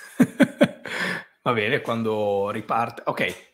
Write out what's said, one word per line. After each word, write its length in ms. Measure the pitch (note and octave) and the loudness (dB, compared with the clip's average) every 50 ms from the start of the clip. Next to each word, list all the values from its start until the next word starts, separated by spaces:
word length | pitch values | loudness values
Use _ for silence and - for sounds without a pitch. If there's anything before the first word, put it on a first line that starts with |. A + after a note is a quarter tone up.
| - - - | -20 -8 2
<laughs> 1200 | - B3+ - - - C4+ - - - - - - - - - - - F3+ F#3 F3+ - - - _ _ | 2 2 2 6 2 2 4 6 2 2 2 2 -6 -12 -8 -6 -4 -4 -4 -4 -6 -8 -14 _ _
Va 120 | - B2+ A#2+ | -2 0 0
bene, 280 | A2 G#2 A2 C#3 C3+ | 2 2 2 0 0
quando 680 | - - A#2 A#2 A2+ A2 A2 G#2+ G#2 G#2 G2+ G2 G2 G2+ | 0 -2 -2 -2 0 0 0 0 0 0 0 0 0 -2
riparte. 520 | G#2+ A2+ G#2+ - C3+ A2+ A#2 A#2 - - - | -4 -6 -4 -2 0 0 0 -2 -4 -8 -6
Ok, 460 | D3 C3 - - F#2 - - - - | -4 -2 -2 -2 -2 -4 -6 -14 -20